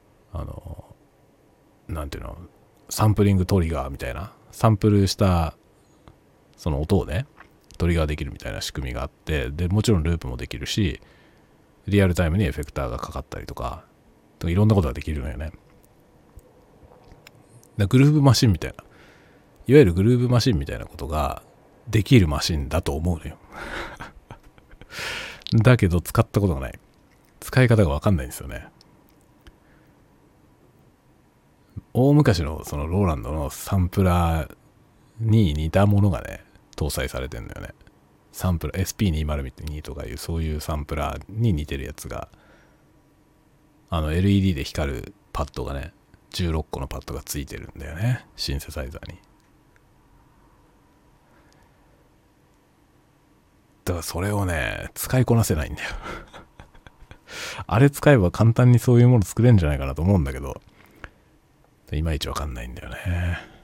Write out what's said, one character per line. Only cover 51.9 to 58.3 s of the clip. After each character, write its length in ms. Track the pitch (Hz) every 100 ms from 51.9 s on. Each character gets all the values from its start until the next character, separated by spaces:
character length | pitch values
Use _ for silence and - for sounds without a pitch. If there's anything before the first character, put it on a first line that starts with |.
| _ _ _ _ _ _ _ _ _ _ _ _ _ _ _ _ _ _ _
だ 100 | -
か 40 | 85
ら 40 |
そ 200 | - 87
れ 100 | 101
を 140 | 104 92
ね、 440 | 80 57 50 - -
使 240 | - 127
い 60 | 123
こ 100 | 117
な 80 |
せ 120 | - 78
な 100 | -
い 40 |
ん 40 | -
だ 80 |
よ。 60 | - - - - - - - - - - -
<laughs> 840 | _ - - - - - - -
あ 120 | 107
れ 100 | 143
使 220 | - 151
え 60 | 135
ば 140 | 87